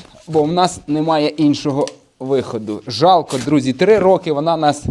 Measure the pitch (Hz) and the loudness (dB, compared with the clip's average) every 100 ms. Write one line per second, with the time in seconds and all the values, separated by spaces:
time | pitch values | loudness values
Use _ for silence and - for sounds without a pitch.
0 | - - - 156 147 175 180 - - 151 | -18 -20 -2 0 2 2 0 -2 -4 -2
1 | 160 156 147 - 147 139 151 135 - - | 0 0 0 2 0 2 -2 -2 -4 -8
2 | _ - 131 135 - 113 107 104 - 107 | _ -14 -2 -2 -2 -8 -8 -8 -8 0
3 | 170 180 143 135 117 147 131 123 185 214 | 2 2 0 -6 0 0 0 0 2 4
4 | 185 185 165 143 160 160 151 135 - | 4 2 0 -2 -2 0 0 -2 -6